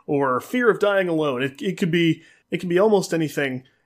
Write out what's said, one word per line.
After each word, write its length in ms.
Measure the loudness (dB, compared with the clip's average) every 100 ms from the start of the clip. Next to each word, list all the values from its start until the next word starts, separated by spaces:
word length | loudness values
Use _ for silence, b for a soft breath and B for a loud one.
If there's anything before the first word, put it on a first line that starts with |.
or 360 | B -2 0 -2
fear 280 | -2 0 2
of 120 | 2
dying 280 | 2 2 0
alone. 320 | 0 -2 -2
It, 220 | -4 -4
it 160 | -6 -2
could 140 | 0
be, 320 | 2 2 0 B B B
it 80 | -6
could 100 | 0
be 120 | 2
almost 340 | 4 2 0
anything. 480 | -2 -2 -4 -4 -6 -12 b